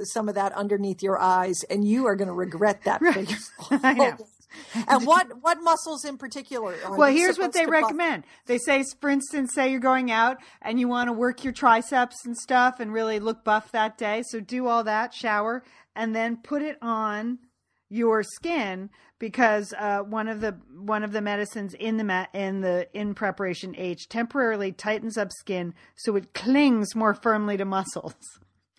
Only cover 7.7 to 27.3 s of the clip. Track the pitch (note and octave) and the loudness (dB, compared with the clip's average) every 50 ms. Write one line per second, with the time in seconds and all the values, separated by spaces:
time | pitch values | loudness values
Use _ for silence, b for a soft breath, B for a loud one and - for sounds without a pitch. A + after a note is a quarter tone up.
7.7 | E4 D#4 A3+ A3 C#4+ E4 E4+ D#4+ A#3+ E3 - b b b b - B3 A#3+ - D#4 | 4 4 4 2 0 0 0 0 -2 -4 -8 b b b b -2 -2 0 2 2
8.7 | C#4 C4+ C4 - - - D4 C#4+ C#4+ C4+ C#4 - D#4 C#4+ C4 B3 - C#4+ C4 C4 | 2 2 0 -2 -6 -2 0 2 2 2 0 -2 -4 -4 -4 -2 0 0 0 2
9.7 | C4+ B3 B3+ C4 C4 B3+ B3+ A#3+ A3 A3+ A3+ B3 C4 B B B B B - A3 | 0 2 2 2 2 2 2 0 2 2 2 2 2 B B B B B -6 -2
10.7 | A3+ B3+ B3 A#3+ B3 A#3+ B3 A#3+ A#3 A3 B3 B3+ B3 - - C4 A#3+ - C#4 A#3+ | 0 0 0 0 0 0 0 -2 0 0 0 -2 -2 -4 -6 -8 -4 2 6 6
11.7 | A3+ A#3 - - C#4+ B3 B3 B3 - - - A#3+ A#3 - - - C4 B3 B3 B3+ | 6 6 4 0 0 0 0 0 -4 -10 -10 -10 -10 -10 -2 0 2 4 4 2
12.7 | B3+ B3+ A3+ G#3+ A3 A3+ A3 A3 G#3+ G#3 G#3 A3+ A3+ A3+ _ A3 G#3+ G#3+ - - | 0 -2 -8 -6 -4 -2 -2 -2 -2 -2 -2 -4 -6 -2 _ 0 0 0 0 -2
13.7 | - A3+ G#3+ A3 - - A3+ G#3 G#3+ A#3 A#3+ - A3+ A3+ F#3+ - B3 B3+ B3+ A#3+ | -2 -2 -2 -2 -2 -4 -4 -4 -4 -4 -6 -8 -10 -10 -8 -6 -6 -4 0 0
14.7 | A#3 A#3 G#3+ G#3+ G#3+ A3 A#3+ A#3+ - - B3+ A3 G#3 G#3 G#3+ A3+ A#3+ B3 b b | 0 0 0 0 0 -2 -2 -4 -8 -6 -2 0 0 0 0 -2 -4 -6 b b
15.7 | b b b b _ G#3+ A3+ A3+ A3 A3+ A3+ A#3 A#3 A#3 - - D4 C#4+ D4+ D#4 | b b b b _ -6 -4 -4 -2 -2 -2 -2 -4 -8 -6 -6 -4 -4 -4 -6
16.7 | C#4+ - A#3 A#3 A3+ A3 A3 G#3 G#3 G#3+ A3 A#3+ B3 B3 - _ _ _ _ _ | -8 -8 -6 -4 -2 -2 -2 -2 -4 -4 -4 -6 -6 -8 -12 _ _ _ _ _
17.7 | _ _ _ _ G3+ A#3+ A#3 A3+ A3 G#3+ G3+ - - - - E4+ E4+ C#4+ G#3+ F#3+ | _ _ _ _ -4 0 2 4 2 2 0 -4 -8 -8 -4 -4 -2 -2 -2 -4
18.7 | F#3 F#3 G3 G3+ b b b b b _ A#3 G#3 - B3+ A#3+ A3 G#3+ G#3 G3+ - | -6 -8 -10 -14 b b b b b _ -10 -6 2 4 4 4 4 2 0 -4
19.7 | G3 G3 G#3 G#3 G3+ G3+ G3+ G#3 A3 A3 G#3+ A3 A3 G#3+ A3 G#3+ F#3 D#3+ - - | -8 -6 -4 -2 -2 -2 -4 -4 -6 -4 -4 -6 -6 -4 -6 -6 -6 -8 -14 -20
20.7 | C3+ F3 G3+ G#3 G#3+ G#3+ G#3+ G#3 G#3 G#3+ G#3 G#3 G#3 G3+ G#3 G3+ - A3 G3+ F#3 | -20 -12 -4 -2 -2 -2 -2 -4 -4 -4 -2 -2 -2 -2 -4 -6 -6 -8 -8 -8
21.7 | - - A3 A3+ A3 A3 G#3+ G3+ F#3 F#3 F#3 - - G3 G3 F#3+ G3 F#3+ F#3+ F3+ | -8 -6 -4 -2 -2 0 0 0 0 -2 -2 -4 -6 -6 -4 -4 -4 -2 0 0
22.7 | F3 F3+ E3+ - - G#3 G#3 G#3 G3 - A3 F#3+ F#3 - G3 F3+ E3+ - F#3+ F#3 | 0 0 -2 -4 -8 -8 -6 -6 -4 -2 -4 -4 -2 -2 -4 -4 -4 -6 -10 -12
23.7 | - - F#3 F3+ E3+ - - - - A#3 A#3 A#3 - C#4 B3 A3+ A3 G3+ G3 F#3+ | -10 -8 -8 -8 -8 -10 -12 -8 -6 -6 -6 -2 -2 0 0 0 0 -2 -4 -6
24.7 | F#3 - - G#3+ A3 G#3 G#3+ A3+ G#3 A3+ G3+ F3+ - - - - F#3 F3+ F3 E3+ | -6 -6 -4 -4 -4 -4 -6 -6 -4 -4 -4 -6 -8 -12 -8 -6 -4 -4 -4 -6
25.7 | b b b b b - - A3+ G3+ G3 F3 - - - - B3 C4 C#4+ D4 C4+ | b b b b b -6 -4 -2 -2 -2 -4 -6 -10 -4 0 2 4 6 6 6
26.7 | A#3 G#3+ G3+ - - A3 A3 G#3 G3+ - - A3+ | 4 4 0 -2 0 2 2 2 2 2 2 2